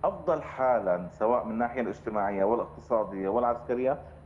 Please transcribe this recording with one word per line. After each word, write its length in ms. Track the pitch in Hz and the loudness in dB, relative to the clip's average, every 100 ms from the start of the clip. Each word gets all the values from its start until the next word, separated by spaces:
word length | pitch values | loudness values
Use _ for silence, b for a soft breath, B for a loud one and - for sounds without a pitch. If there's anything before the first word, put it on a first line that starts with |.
أفضل 380 | 175 - 175 156 | -2 -2 -2 -2
حالا، 680 | - - 131 120 95 90 87 | -2 0 2 4 2 0 -2
سواء 340 | - 110 123 110 | 0 2 2 0
من 60 | |
الناحية 300 | 113 120 127 | -2 -2 -2
الاجتماعية 640 | 113 104 - 107 98 98 | -4 -4 -4 -2 0 2
والاقتصادية 840 | 98 113 - - - 117 98 98 95 | 2 2 -2 -10 0 0 0 -2 0
والعسكرية، 680 | 117 120 117 - 123 127 143 B B | 2 2 0 -2 0 0 -2 B B